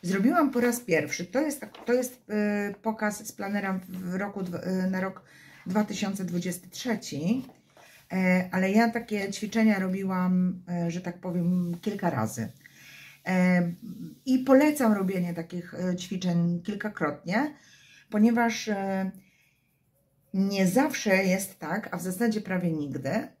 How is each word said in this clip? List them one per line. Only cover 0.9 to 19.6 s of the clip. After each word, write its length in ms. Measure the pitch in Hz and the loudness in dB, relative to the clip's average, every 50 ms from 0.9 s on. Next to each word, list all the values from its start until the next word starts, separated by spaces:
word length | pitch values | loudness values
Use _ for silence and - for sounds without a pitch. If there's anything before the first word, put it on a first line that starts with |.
| - 240 233 - - - 180 | 2 2 2 -2 -6 -8 -8
to 160 | - - 254 | -4 -2 -2
jest, 240 | 311 311 277 - - 220 - - - | 0 0 -4 -6 -10 -14 -16 -12 -2
to 80 | - 240 | 0 2
jest, 360 | 254 247 254 - - _ - 214 214 208 208 208 208 202 202 | 2 2 -2 -6 -14 _ -4 -2 0 0 0 0 -2 -2 -4
y, 40 | 196 - | -6 -6
pokaz 460 | - 220 214 220 214 208 208 - 208 - | -6 -6 -4 -2 -2 -4 -4 -4 -12 -14
z 40 | |
planera 480 | - - 202 196 202 202 196 196 190 190 - - | -10 -10 -8 -4 -4 -2 -2 -2 -4 -4 -6 -8
w 260 | - 180 185 180 180 | -12 -10 -8 -6 -4
roku 280 | 190 202 202 - 202 190 | -4 -4 -4 -6 -6 -8
dwa, 160 | 180 175 - | -6 -8 -6
y, 300 | - 180 185 185 185 185 | -4 -2 -2 0 0 0
na 120 | 190 185 | 0 0
rok 220 | 190 190 190 - - _ - - - - - - - | -2 -4 -6 -10 -18 _ -20 -20 -20 -20 -20 -16 -10
dwa 180 | 180 185 214 214 | -2 0 0 0
tysiące 420 | 208 202 - 208 190 190 196 185 | 0 -2 -4 -4 -4 -2 -4 -4
dwudziesty 440 | 175 175 175 175 185 175 - - - | -4 -2 -2 -2 -4 -6 -6 -10 -14
trzeci, 760 | - - - 254 226 - - - - 135 151 175 233 262 254 - - _ _ _ _ - - - - - - _ | -14 -8 -4 -2 -2 -2 -4 -6 -6 -4 0 0 0 0 -2 -8 -16 _ _ _ _ -20 -20 -20 -20 -20 -14 _
e, 380 | - 190 185 185 180 185 185 185 | -2 0 2 4 4 2 2 0
ale 200 | - 185 185 190 | 0 0 2 4
ja 180 | 202 220 233 226 | 6 6 4 4
takie 420 | 226 240 233 - 214 208 196 196 | 2 -2 -4 -4 -4 -4 -2 -4
ćwiczenia 480 | 202 - - 190 - 226 220 220 208 190 | -4 -6 -8 -2 2 4 4 6 6 4
robiłam, 840 | 190 185 185 190 196 190 185 185 185 185 185 180 185 185 180 - - - | 2 0 -2 -2 -2 -2 0 0 2 2 4 4 2 2 0 -4 -6 -6
e, 220 | 175 175 170 170 | -4 -2 -2 -2
że 100 | 165 180 | -2 -4
tak 160 | 180 180 175 - | -6 -6 -10 -8
powiem, 600 | - 185 170 180 170 175 180 180 175 175 170 170 | -8 -4 -2 0 2 2 2 2 0 -2 -4 -4
kilka 280 | - 214 208 202 - 170 | -4 -6 -4 -2 -2 0
razy. 420 | 147 123 110 110 - 117 113 - - - - - - - - - - - - - - _ _ - | 0 0 -2 -2 -2 -6 -6 -8 -8 -16 -20 -20 -20 -20 -20 -20 -20 -20 -20 -20 -20 _ _ 0
E, 440 | 185 185 180 180 180 180 175 170 170 - - - - - - 160 - - _ | 2 4 4 4 4 4 2 0 -2 -8 -12 -14 -12 -12 -12 -14 -14 -12 _
i 140 | 269 254 254 | 0 0 2
polecam 540 | 254 - 269 262 302 302 294 - 262 220 214 | 4 6 6 8 8 6 4 4 4 4 4
robienie 400 | 196 190 185 196 185 175 175 175 | 4 2 0 0 0 -2 -2 -2
takich, 400 | 165 170 - - 180 175 - - | -6 -8 -6 -8 -10 -8 -8 -8
e, 220 | - 180 185 180 | -4 -2 -2 -2
ćwiczeń 680 | 180 - - 196 190 180 180 170 175 170 170 175 175 170 | -4 -4 -6 -6 -2 0 2 2 2 2 2 0 -2 -4
kilkakrotnie, 920 | - 202 202 - 214 208 - 165 151 147 - - 170 185 226 277 311 - - - - - - - - - - _ _ | -6 -6 -4 -6 -6 -4 -2 -2 -2 -2 -4 -6 -2 0 0 0 0 -4 -10 -20 -20 -20 -20 -20 -20 -20 -20 _ _
ponieważ, 580 | - 208 208 233 233 233 233 233 220 - - 220 | 2 4 6 6 6 6 4 2 2 0 -2 -2
e, 440 | 208 196 196 196 196 190 190 190 - - - _ _ _ _ _ _ _ | -2 -2 0 -2 -2 -2 -2 -4 -6 -10 -20 _ _ _ _ _ _ _